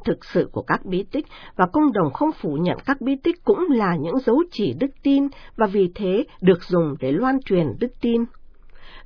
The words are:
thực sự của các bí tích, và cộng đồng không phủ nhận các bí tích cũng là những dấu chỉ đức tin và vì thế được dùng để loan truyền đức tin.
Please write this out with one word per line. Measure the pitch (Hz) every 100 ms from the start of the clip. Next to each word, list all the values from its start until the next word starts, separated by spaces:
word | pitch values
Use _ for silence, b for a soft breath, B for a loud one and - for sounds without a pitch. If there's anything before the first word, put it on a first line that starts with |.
| -
thực | - -
sự | 180 139
của | 113
các | - 156 -
bí | 180 208
tích, | 277 B B B -
và | 277
cộng | 302 302
đồng | 208 156
không | - 302 302
phủ | 180 143
nhận | 175 - -
các | 269
bí | 240 277
tích | 339 339
cũng | - 294 359
là | 247 196 170
những | 160 247
dấu | 254 254 349
chỉ | - 196 160
đức | 277 -
tin | 277 277 277 B B -
và | 214
vì | 202 185 180
thế | 190 196 302 b
được | 185 180
dùng | - 180 160 131
để | 131
loan | 151 262 269 -
truyền | 185 151 135
đức | 247 -
tin. | 233 233 233 - - - - B B B